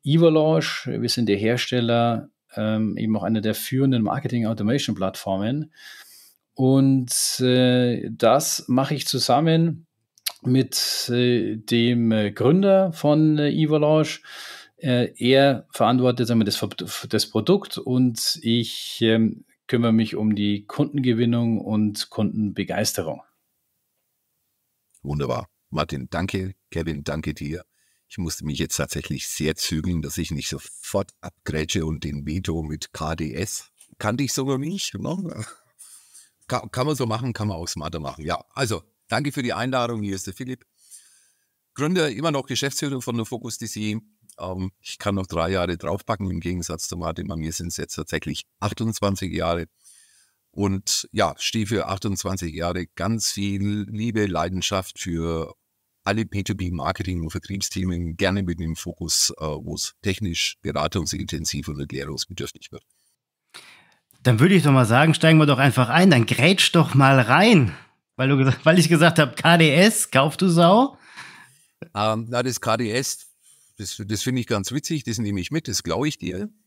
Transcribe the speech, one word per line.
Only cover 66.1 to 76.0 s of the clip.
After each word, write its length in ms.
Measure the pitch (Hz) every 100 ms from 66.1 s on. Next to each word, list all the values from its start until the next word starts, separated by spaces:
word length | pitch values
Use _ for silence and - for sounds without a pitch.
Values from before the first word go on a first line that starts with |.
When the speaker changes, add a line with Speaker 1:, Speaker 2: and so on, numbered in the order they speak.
Speaker 3:
dann 160 | 131 110
grätsch 460 | - 151 190 -
doch 220 | 170 -
mal 260 | 139 135 135
rein, 540 | 117 143 220 196 113 - - _ _
weil 140 | - 135
du 80 | 139
gesa-, 220 | 135 127
weil 140 | 160 180
ich 100 | 165
gesagt 300 | 165 165 165
hab, 180 | 143 -
K 220 | 165 170
D 140 | 160
S, 400 | 143 208 220 -
kauf 240 | 131 143 -
du 120 | 190
Sau. 480 | 165 170 208 277 - - - - - - _ _ _ -
Speaker 2:
Ähm, 320 | 104 107 110 113
na, 140 | 120
das 180 | 127 117
K 160 | 117 113
D 140 | 117
S, 360 | 120 135 - - _ _ _ _ -
das, 260 | 98 -
das 200 | 98 107
finde 160 | - 127
ich 80 | 113
ganz 240 | 107 95
witzig, 320 | 135 - 160
das 140 | 120 110
nehme 220 | 104 101
ich 120 | 90
mit, 160 | 156 -
das 160 | 95
klaue 240 | - 82